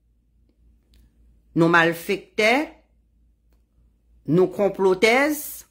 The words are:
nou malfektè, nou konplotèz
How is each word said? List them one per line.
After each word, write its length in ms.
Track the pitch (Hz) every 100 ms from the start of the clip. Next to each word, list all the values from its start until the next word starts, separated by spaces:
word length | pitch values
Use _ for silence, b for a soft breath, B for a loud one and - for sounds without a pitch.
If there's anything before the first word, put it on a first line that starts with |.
| _ _ _ _ _ _ _ _ _ _ _ _ _ _ _ 160
nou 140 | 165
malfektè, 760 | 170 165 165 - 190 - - 214 254 302 - _ _ _ _ _ _ _ _ _ _ _ _ _ _ -
nou 240 | 160 180
konplotèz 1120 | - 202 190 190 185 220 247 285 294 - - -